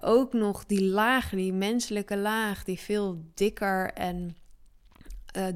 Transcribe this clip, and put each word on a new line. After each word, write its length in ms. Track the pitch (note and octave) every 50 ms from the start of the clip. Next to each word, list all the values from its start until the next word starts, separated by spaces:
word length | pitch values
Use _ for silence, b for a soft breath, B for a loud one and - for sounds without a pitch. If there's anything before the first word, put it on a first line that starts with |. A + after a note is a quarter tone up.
ook 320 | - - A3+ B3+ C4+ B3+ -
nog 320 | A#3 G#3+ G3+ G3 - -
die 180 | - G#3 G3 F#3+
laag, 460 | F#3+ F#3 G#3 G#3+ A#3+ C4 B3+ A#3+ -
die 240 | G3+ F#3+ F#3+ F#3 F#3
menselijke 640 | F#3+ G3 G#3 A#3 B3 A#3 - G#3+ G#3 G3+ - G#3
laag, 460 | G3+ G3+ G#3 A3 A3+ A3 G#3 G3 - -
die 160 | - F#3 -
veel 440 | - - G#3 G#3 G3+ F#3+ F3 D#3+ D#3+ D#3+ -
dikker 600 | - G3 G#3+ G#3+ - G#3 G3 F#3+ F#3+ F#3 - -
en, 420 | - F#3+ F3+ F3 F3 F3 E3+ E3 - - - - - - - - - - - - - - - - - - -
eh, 140 | - F#3 F#3+ F#3 F3+